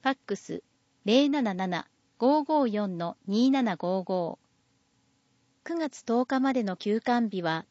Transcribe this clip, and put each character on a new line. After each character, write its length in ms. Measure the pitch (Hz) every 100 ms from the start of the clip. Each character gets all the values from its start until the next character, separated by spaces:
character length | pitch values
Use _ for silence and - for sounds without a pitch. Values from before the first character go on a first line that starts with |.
フ 60 | 262
ァ 60 |
ッ 40 | 269 -
ク 100 | 202
ス、 260 | - 170 _ _ _ _
零 240 | 202 240 285
七 260 | 294 226
七 340 | 185 190 170 - _ _ _
五 260 | 240 302
五 240 | 294 311 254
四 300 | 208 208 170
の 180 | 170 - -
二 240 | 208 254
七 260 | 269 233 175
五 260 | 175 190
五。 360 | 180 185 165 - _ _ _ _ _ _ _ _ _ _ _ _
九 100 | -
月 300 | 339 311 -
十 220 | - 233 254
日 120 | 262
ま 140 | 269
で 100 | 254
の 140 | 202 185
休 240 | 208 214
館 280 | - 240 226
日 140 | 190
は 240 | 170 160 -